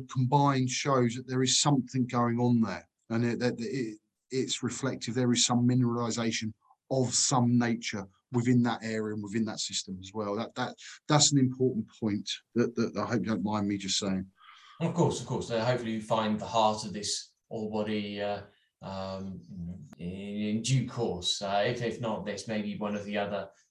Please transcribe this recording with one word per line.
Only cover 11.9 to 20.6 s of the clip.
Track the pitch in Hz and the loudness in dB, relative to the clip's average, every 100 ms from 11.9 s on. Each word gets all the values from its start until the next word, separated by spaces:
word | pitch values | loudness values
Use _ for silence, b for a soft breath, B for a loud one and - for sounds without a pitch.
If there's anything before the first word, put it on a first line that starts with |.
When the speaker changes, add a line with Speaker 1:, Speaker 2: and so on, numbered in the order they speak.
| - | -4
Speaker 1:
point | 113 104 - - - 113 | -2 0 -2 -10 -4 0
that, | 120 - | 0 0
that | 113 95 | -2 -2
I | 104 | -2
hope | 117 | 0
you | 95 | 0
don't | 107 | 0
mind | 98 104 101 | 0 0 0
me | 101 | -2
just | 95 - | -2 -2
saying. | 101 95 95 B B B B B | 0 -2 -4 B B B B B
Speaker 2:
Of | 165 | -2
course, | - 143 - | 2 2 2
of | - | -4
course. | 127 - | -6 -2
Uh, | 113 | 0
hopefully | 110 123 110 | 2 0 -2
you | 110 | -4
find | - 110 107 107 | -2 0 2 0
the | 92 | 0
heart | 113 107 107 | 2 4 2
of | 107 | -4
this | 98 101 - - _ _ | -6 -4 -6 -8 _ _
ore | 110 107 | -8 -4
body, | 110 107 107 101 101 | -2 -2 -2 -4 -4
uh, | 101 101 b b b _ | -4 -4 b b b _
um, | 98 95 95 95 98 92 - 95 85 92 - - | -10 -8 -6 -6 -8 -10 -12 -10 -10 -10 -14 -12
in, | 85 | -10
in | 95 101 104 107 110 | -8 -8 -4 -2 -2